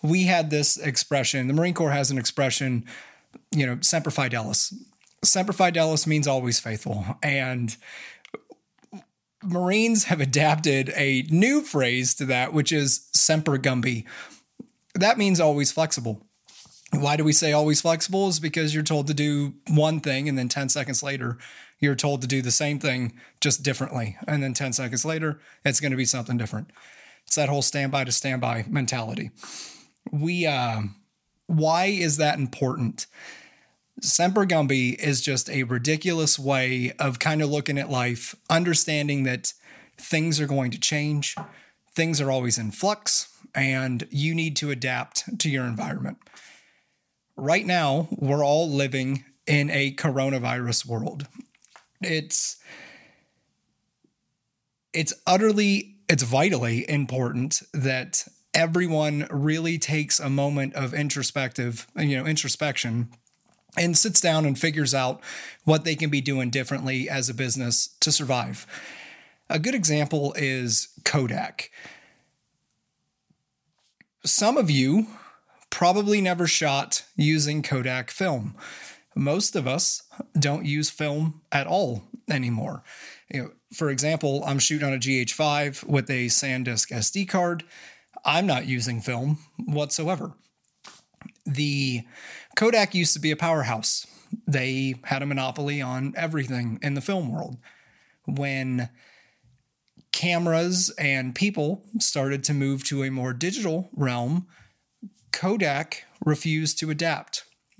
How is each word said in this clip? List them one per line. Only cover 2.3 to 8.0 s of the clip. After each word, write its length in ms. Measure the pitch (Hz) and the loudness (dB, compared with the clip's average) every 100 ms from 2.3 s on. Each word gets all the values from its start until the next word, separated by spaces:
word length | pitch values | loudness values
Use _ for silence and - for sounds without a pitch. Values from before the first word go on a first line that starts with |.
| - 135 - 135 123 117 - - - _ - _ | 0 0 0 -2 -2 -4 -16 -20 -20 _ -20 _
you 140 | 151 | 0
know, 140 | 131 123 | 0 0
"Semper 300 | - 170 147 | 2 2 0
Fidelis." 640 | - 127 117 110 104 - 202 - _ - _ | -2 0 -2 -2 -2 -2 -6 -20 _ -20 _
Semper 300 | - 190 190 | 4 4 2
Fidelis 520 | 185 180 165 160 156 156 | 4 4 4 4 2 2
means 220 | 151 143 | 2 4
always 320 | 135 123 117 | 2 2 0
faithful. 580 | 117 107 - 104 90 - | -2 -6 -4 -4 -4 -4
And 520 | 151 139 131 127 117 - - - | -2 0 -2 -2 -4 -6 -14 -18